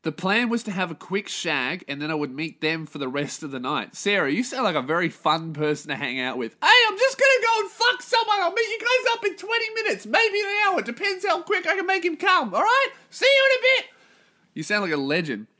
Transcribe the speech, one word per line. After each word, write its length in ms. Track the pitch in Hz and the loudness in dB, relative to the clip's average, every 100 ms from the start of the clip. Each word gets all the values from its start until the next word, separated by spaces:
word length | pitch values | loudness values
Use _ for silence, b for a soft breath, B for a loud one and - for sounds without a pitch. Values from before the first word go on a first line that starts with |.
The 100 | 165 | -6
plan 360 | 151 190 214 240 | -4 0 0 2
was 140 | 233 | -2
to 60 | 214 | -2
have 220 | 190 180 | -4 -4
a 20 | |
quick 340 | 160 - 196 196 | -6 -6 -6 -4
shag 560 | - 170 147 127 180 - | -6 -2 0 -2 -4 -8
and 120 | 139 | -8
then 80 | 151 | -4
I 60 | |
would 160 | 160 147 | -2 -4
meet 300 | 131 160 - | -4 -8 -4
them 260 | 156 165 156 | -2 -2 -6
for 120 | 151 | -8
the 100 | 135 | -4
rest 340 | 139 139 - | -4 -4 -6
of 80 | 151 | -8
the 80 | 135 | -6
night." 380 | 127 147 101 - | -2 -4 -4 -6
Sarah, 340 | 196 202 143 | 0 0 0
you 140 | 165 | 0
sound 180 | 247 - | -2 -2
like 140 | 226 156 | 0 0
a 60 | |
very 260 | 127 165 175 | 0 0 0
fun 460 | - 160 160 165 | -2 0 0 -2
person 340 | 151 151 151 151 | -2 -2 -2 -4
to 80 | 135 | -6
hang 240 | 131 127 | -4 -4
out 180 | 127 127 | -4 -4
with. 160 | 117 _ | -6 _
"Hey, 220 | 320 494 453 | 8 8 8
I'm 100 | 392 | 4
just 220 | 523 523 | 0 4
gonna 240 | 539 523 | 4 4
go 180 | 453 453 | 4 0
and 80 | 403 | -2
fuck 320 | - 480 - | 0 0 0
someone. 360 | - 453 453 415 | 0 0 2 0
I'll 140 | 349 | 0
meet 160 | 392 453 | 0 -2
you 100 | 440 | -2
guys 340 | 453 508 494 | 0 2 2
up 120 | 466 | 0
in 100 | 415 | -2
twenty 360 | 339 392 466 453 | -6 -4 -4 -2
minutes, 320 | 440 427 185 208 | -4 -2 -4 0
maybe 320 | 302 453 392 | 2 2 0
an 180 | 403 403 415 | -2 0 0
hour. 140 | 359 | 0
Depends 460 | - 233 392 381 381 | -4 -6 -4 -4 -2
how 160 | 339 | -2
quick 240 | 330 392 349 | 0 -2 0
I 80 | |
can 120 | 381 370 | -2 0
make 180 | 381 | 0
him 120 | 349 311 | 0 -2
come, 380 | 392 370 240 | 2 2 2
all 80 | 226 | 0
right? 260 | 403 508 539 B B | 2 2 0 B B
See 160 | - 494 | 0 4
you 220 | 554 539 | 6 4
in 80 | 508 | 4
a 40 | |
bit." 280 | 508 523 - b b b b b b | 2 2 -2 b b b b b b
You 80 | - | -12
sound 200 | 156 208 | -2 -2
like 100 | 196 | 0
a 40 | 151 | 0
legend. 520 | 139 160 160 113 107 _ | 0 0 0 -6 -8 _